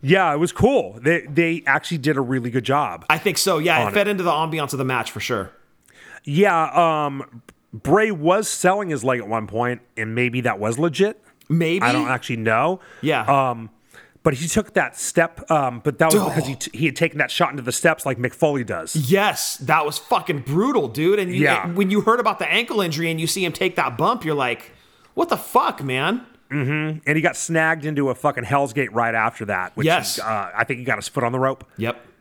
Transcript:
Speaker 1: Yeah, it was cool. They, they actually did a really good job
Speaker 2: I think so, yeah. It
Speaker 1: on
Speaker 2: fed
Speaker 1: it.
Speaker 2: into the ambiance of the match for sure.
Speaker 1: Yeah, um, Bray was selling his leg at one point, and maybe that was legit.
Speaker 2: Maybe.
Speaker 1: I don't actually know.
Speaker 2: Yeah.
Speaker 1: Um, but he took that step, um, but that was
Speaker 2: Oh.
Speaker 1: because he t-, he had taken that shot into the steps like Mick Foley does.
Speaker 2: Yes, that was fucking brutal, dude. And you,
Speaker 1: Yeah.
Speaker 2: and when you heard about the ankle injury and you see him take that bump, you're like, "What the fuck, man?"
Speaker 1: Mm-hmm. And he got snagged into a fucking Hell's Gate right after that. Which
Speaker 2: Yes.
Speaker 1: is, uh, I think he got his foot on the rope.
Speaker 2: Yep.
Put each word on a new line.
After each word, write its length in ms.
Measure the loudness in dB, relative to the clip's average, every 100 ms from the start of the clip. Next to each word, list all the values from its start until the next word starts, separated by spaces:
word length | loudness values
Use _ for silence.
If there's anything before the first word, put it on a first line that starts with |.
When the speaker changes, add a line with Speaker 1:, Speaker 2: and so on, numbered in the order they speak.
Speaker 1:
Yeah, 300 | 4 4 4
it 40 | 2
was 140 | -2
cool. 480 | 2 4 4 -2 -2
They, 200 | 0 0
they 420 | 0 0 0 0 0
actually 300 | 0 0 -4
did 160 | 0 0
a 40 |
really 280 | 0 -2 -2
good 120 | -4 0
job 400 | 0 0 -6 -4
Speaker 2:
I 80 | 0
think 200 | 0 0
so, 200 | 0 0
yeah. 220 | 2 2
It 40 | 2
Speaker 1:
on 60 |
Speaker 2:
fed 140 | 0 0
Speaker 1:
it. 40 |
Speaker 2:
into 120 | 0
the 80 | 0
ambiance 400 | 0 0 -2 -4
of 40 | -4
the 60 | -2
match 240 | -2 -4
for 80 | -8
sure. 320 | -4 -4 -4 _ _ _ _ -20 -20 -16
Speaker 1:
Yeah, 800 | -2 2 4 4 2 2 2 2 -2
um, 360 | -4 -12 -16 -20 _ _
Bray 380 | -8 2 2 2
was 360 | 0 2 2 0
selling 420 | 0 2 2 0
his 140 | -2
leg 160 | 0 -2
at 80 | -2
one 200 | -4 -4
point, 340 | -4 -2 -4 _ -8
and 180 | -6 -2
maybe 260 | 0 0
that 180 | -2 -2
was 200 | -2 0
legit. 440 | -2 2 0 0 _ _ _
Speaker 2:
Maybe. 340 | 0 2 2
Speaker 1:
I 80 | 2
don't 160 | 2 0
actually 300 | -2 -4 -2
know. 420 | 2 2 2 -2 -10 -6
Speaker 2:
Yeah. 200 | -2 -2 2 2 2
Speaker 1:
Um, 200 | -2 -10 _ _ -20 -20 _
but 100 | -2 0
he 120 | -2
took 260 | -2 0
that 240 | -2 -2 -4
step, 520 | -2 0 0 -2 0
um, 300 | 0 0 -2
but 160 | -6 2
that 120 | 4
was 40 | 4
Speaker 2:
Oh. 140 | 2
Speaker 1:
because 180 | -2 -4
he 80 | -8
t-, 160 | -10 -2
he 80 | -2
had 80 | 0
taken 240 | -4 -4
that 100 | -8
shot 220 | -2 -2
into 100 | -2
the 100 | -6
steps 340 | 0 2 2 -4
like 120 | -2
Mick 160 | -4
Foley 300 | 0 0 0
does. 320 | -2 -6 -4 -4
Speaker 2:
Yes, 640 | 0 2 2 0 -6 -6
that 280 | 0 2 2
was 140 | -6
fucking 400 | 0 0 0 -6
brutal, 480 | -2 0 2 2 -2
dude. 320 | 0 2 2
And 120 | 0
you, 100 | 2
Speaker 1:
Yeah. 200 | 2 2 0
Speaker 2:
and 80 | 0
when 160 | 2
you 100 | 2
heard 180 | 4 2
about 200 | 2 -2
the 120 | 0
ankle 300 | 0 0 -2
injury 300 | -2 -2 -4
and 100 | -2
you 60 | -4
see 180 | -2 -2
him 60 |
take 240 | 0 -2 0
that 200 | -4 0
bump, 280 | 0 0 -2
you're 80 |
like, 380 | -2 -2 -4 -10 -20 _ _ _
"What 160 | -4 -2
the 80 | -2
fuck, 460 | 2 2 2 -2
man?" 420 | -4 -2 0 -2 -6 _ _
Speaker 1:
Mm-hmm. 500 | -4 -2 -2 -4 -4 -2
And 80 | 2
he 60 |
got 140 | 0 -2
snagged 500 | -2 2 2 0 -2
into 240 | 0 0
a 60 | 0
fucking 280 | 0 -2 0
Hell's 260 | 0 0
Gate 220 | -2 -2
right 200 | 0 2 2
after 300 | 0 -2 -4
that. 300 | -4 -4 0
Which 100 | 2
Speaker 2:
Yes. 320 | 2 0 -4
Speaker 1:
is, 60 |
uh, 280 | -2 -2 -2 -2
I 80 |
think 160 | -2 -2
he 60 | -2
got 120 | -4
his 100 | -2
foot 160 | -2
on 80 | 0
the 80 | 0
rope. 240 | 0 -2 -10 -6
Speaker 2:
Yep. 280 | -6 -6 -12 _